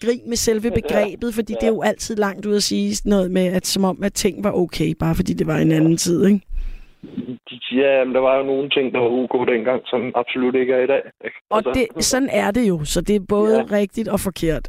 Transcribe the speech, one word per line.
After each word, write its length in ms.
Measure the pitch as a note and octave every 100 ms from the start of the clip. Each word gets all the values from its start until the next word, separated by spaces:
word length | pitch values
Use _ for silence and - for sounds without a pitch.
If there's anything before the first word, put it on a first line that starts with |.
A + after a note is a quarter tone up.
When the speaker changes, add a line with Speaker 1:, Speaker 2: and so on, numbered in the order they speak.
Speaker 1:
grin 240 | G#3+ B3 D#3
med 80 | A3+
selve 320 | - A3 A3+
Speaker 2:
Ja. 60 |
Speaker 1:
begrebet, 600 | F#3 - - G#3 D#3+ A#3+
fordi 180 | A3 G#3+
Speaker 2:
Ja. 40 | G#3+
Speaker 1:
det 60 | A3+
er 40 |
jo 100 | G#3+
altid 340 | G3 - - A3
langt 300 | G3+ G3 G3+
ud 80 | G#3
at 60 |
sige 340 | - G3+ G3+ G#3
sådan 140 | -
noget 200 | G3+ F3+
med, 160 | F#3 F#3
at 200 | F3+ -
som 180 | F#3+
om, 180 | F#3+ -
at 100 | G3+
ting 320 | - G3+ -
var 80 | G3
okay, 420 | - F3 - D#3+ E3
bare 140 | D#3+
fordi 180 | E3 F#3
det 120 | F3+ D#3+
var 100 | D#3
en 140 | D#3+
anden 240 | D#3 D#3+ E3
tid, 300 | F3+ E3+ F#3
ikke? 140 | G3+ - - - - - _ - - - B2 - B2 -
Speaker 2:
Ja, 320 | B2 C#3 C3+
men 100 | C3
der 60 | B2+
var 160 | C3 C3+
jo 40 |
nogle 280 | C#3 C3+ C#3+
ting, 220 | D3 C3
der 40 | A#2
var 80 | A#2+
ok 400 | B2 B2 B2+ B2
dengang, 340 | B2 A2+ B2+ -
som 260 | B2 B2
absolut 400 | A#2 A#2+ C3 B2+
ikke 180 | C3 B2+
er 100 | C3
i 20 | B2+
dag, 160 | C#3 - -
ikke? 120 | A2 - -
Speaker 1:
Og 60 | G#3+
Speaker 2:
Altså. 280 | G#3+ - D#3+ -
Speaker 1:
det, 80 |
sådan 240 | - B3+ C4+
er 180 | G3+ G3+
det 180 | G#3 A3+
jo. 160 | F3
Så 160 | D3 -
det 160 | F3 G#3
er 40 | F#3
både 280 | G#3 G#3+ A3
Speaker 2:
Ja. 60 | A3+ G3+
Speaker 1:
rigtigt 320 | G3+ - A3
og 120 | G3
forkert. 480 | F#3+ - E3 D3+